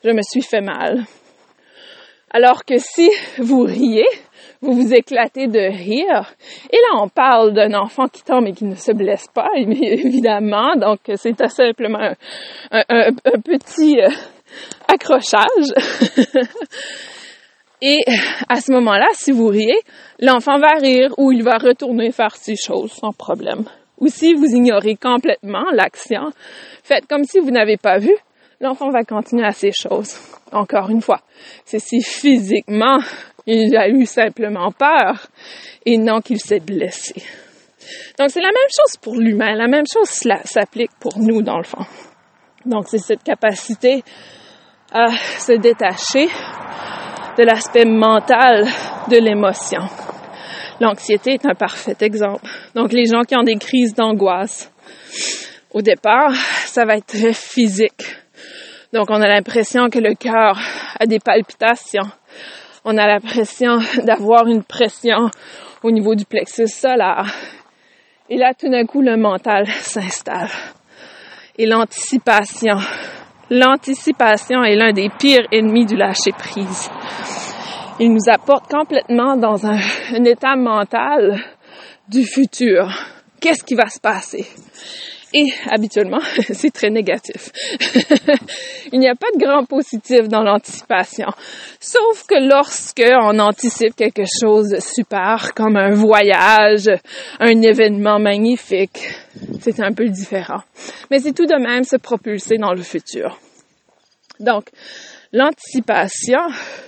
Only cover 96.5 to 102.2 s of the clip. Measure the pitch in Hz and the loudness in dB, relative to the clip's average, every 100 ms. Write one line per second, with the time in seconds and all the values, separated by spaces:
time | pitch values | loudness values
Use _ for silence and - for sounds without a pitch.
96.5 | 220 214 214 202 185 - - - - 233 | 6 6 4 2 0 -2 -18 -16 0 4
97.5 | 226 220 214 214 202 208 208 208 202 226 | 6 6 6 4 2 0 2 2 0 0
98.5 | 247 - 190 196 - - - - - - | -2 -2 -2 -2 -6 -14 -16 -20 -18 -16
99.5 | - - 226 202 214 226 190 196 190 175 | -8 -6 -2 -2 -2 -2 -4 -6 -8 -8
100.5 | - - - - - - 269 285 269 330 | -12 -14 -20 -20 -20 -2 -2 0 -2 0
101.5 | 302 233 247 254 - - 233 | 0 -2 -4 -2 -4 -4 -8